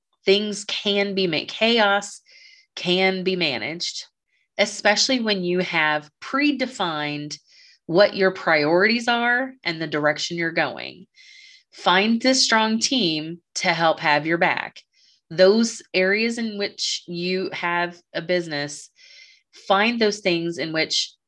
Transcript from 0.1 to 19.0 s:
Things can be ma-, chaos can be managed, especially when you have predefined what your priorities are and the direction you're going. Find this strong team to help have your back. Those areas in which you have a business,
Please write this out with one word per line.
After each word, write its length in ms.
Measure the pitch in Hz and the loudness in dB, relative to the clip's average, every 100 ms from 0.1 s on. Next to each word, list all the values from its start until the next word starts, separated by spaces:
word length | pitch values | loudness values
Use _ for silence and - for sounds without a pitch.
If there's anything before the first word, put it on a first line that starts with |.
| _ - | _ 2
Things 400 | 196 208 202 - | 2 0 -6 -8
can 480 | - 208 202 202 | -6 -2 0 0
be 120 | 196 185 | 0 -2
ma-, 140 | 151 - | -2 -6
chaos 720 | - 226 233 202 202 196 - _ - - - _ - | -2 0 2 2 2 -2 -12 _ -20 -20 -20 _ -8
can 480 | 175 180 190 190 | -2 2 2 0
be 120 | 185 185 | -2 -2
managed, 680 | 165 120 110 170 - - - _ _ _ _ - | -2 -2 -6 -8 -8 -10 -14 _ _ _ _ -2
especially 640 | 208 - 208 208 - 262 | -2 0 2 2 2 0
when 220 | 220 202 | 0 0
you 180 | 175 180 | 0 0
have 500 | 180 165 156 151 147 _ | 0 0 2 0 -4 _
predefined 1160 | - 269 294 254 262 - 180 151 147 147 147 147 _ - - _ - | -6 0 0 0 -4 -4 -4 -2 -4 -6 -8 -12 _ -20 -20 _ 0
what 300 | 165 202 - | 4 4 4
your 140 | 190 | 0
priorities 800 | 185 - 160 147 175 208 233 233 | 2 2 2 4 4 4 2 0
are 440 | 240 240 240 262 - | 0 2 0 -2 -6
and 180 | 170 160 | -8 -6
the 60 | 160 | -4
direction 500 | 151 147 151 - 170 | 0 0 0 -4 -4
you're 160 | 165 | -2
going. 540 | 165 143 80 64 - 190 _ - - - - _ | -2 -2 -4 -12 -14 -20 _ -20 -20 -20 -20 _
Find 500 | - 190 185 214 226 | -4 2 4 4 2
this 200 | 254 262 | 2 2
strong 360 | - 220 220 220 | 4 2 2 0
team 640 | - 262 180 156 160 175 _ - | 0 0 0 0 -4 -10 _ -4
to 120 | 185 | 0
help 280 | 165 165 156 | 2 2 2
have 260 | 160 147 156 | 2 2 2
your 120 | 170 | 0
back. 420 | 175 131 - - - _ _ _ _ | 2 0 -6 -14 -20 _ _ _ _
Those 540 | 160 185 220 226 - - | 4 6 6 2 -2 -6
areas 460 | 185 185 208 226 233 | 0 2 2 0 -2
in 180 | 226 202 | -6 -4
which 460 | 202 - - - - | -6 -4 -6 -6 -8
you 440 | 175 175 185 190 | -6 -4 -2 -4
have 480 | - 175 175 175 175 _ | -4 -4 -2 -4 -6 _
a 80 | 160 | -10
business, 640 | 170 180 165 147 147 147 - _ | -8 -8 -8 -6 -8 -10 -18 _